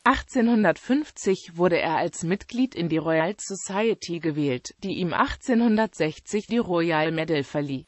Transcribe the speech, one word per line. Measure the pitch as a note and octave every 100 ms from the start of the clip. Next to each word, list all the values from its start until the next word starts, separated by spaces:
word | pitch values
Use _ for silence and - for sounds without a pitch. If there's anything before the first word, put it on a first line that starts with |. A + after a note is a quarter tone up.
Achtzehnhundertfünfzig | A#3+ C4+ - C4 A#3 A#3 G3 D#3 - C4+ D4+ - - F#3+ -
wurde | E3 F3+ E3
er | E3 D#3
als | E3 -
Mitglied | E3 G3+ - A#3+ C4
in | - E3+
die | D#3
Royal | D#3 D#3+ E3 G#3
Society | - G3 - G3 A3+ G3+ - E3+
gewählt, | D#3+ D3+ C#3+ B2 - -
die | G3 -
ihm | F3
achtzehnhundertsechzig | - C4+ - - A#3 A#3 G#3+ A3 - D#3 - - G#3 -
die | A#3
Royal | G3 F3 E3+ D#3 D#3+
Medal | D#3+ D#3+ D3+
verlieh. | C3+ D3+ C#3+ C3+